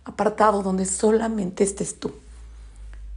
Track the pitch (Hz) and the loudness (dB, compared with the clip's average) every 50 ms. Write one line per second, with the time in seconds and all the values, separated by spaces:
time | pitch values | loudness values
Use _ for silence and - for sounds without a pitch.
0 | _ - - - 202 214 214 - 214 214 202 202 196 190 190 185 190 190 - - | _ -8 -4 0 0 0 4 4 4 4 4 4 0 0 0 0 0 -2 0 2
1 | - 214 220 220 226 226 226 214 190 180 185 - 202 196 202 - - - - - | 4 4 4 4 2 0 -2 -2 -2 -4 0 0 0 0 0 -2 -6 -6 -6 -8
2 | - - - - - - - - - - - - - - - - - - - - | -8 -10 -10 -12 -16 -20 -20 -18 -18 -18 -18 -18 -20 -18 -18 -16 -16 -14 -14 -14
3 | - - - | -14 -12 -12